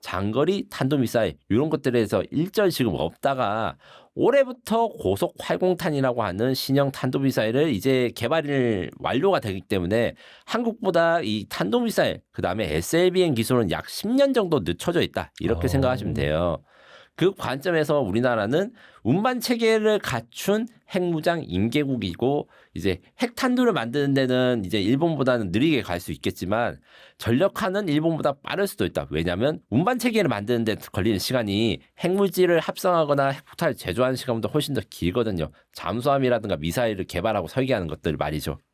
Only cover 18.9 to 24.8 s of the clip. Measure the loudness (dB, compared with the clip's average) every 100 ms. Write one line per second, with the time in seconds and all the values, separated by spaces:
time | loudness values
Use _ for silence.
18.9 | -8 0 2 2 -2 -2 0 2 4 4
19.9 | 2 0 -6 -6 -8 0 0 0 -10 _
20.9 | -2 0 0 0 -2 -2 0 0 0 0
21.9 | -2 -4 -2 0 0 -4 _ _ -6 -2
22.9 | -2 _ _ -6 -2 -2 2 2 2 -2
23.9 | -2 2 2 2 2 2 0 0 0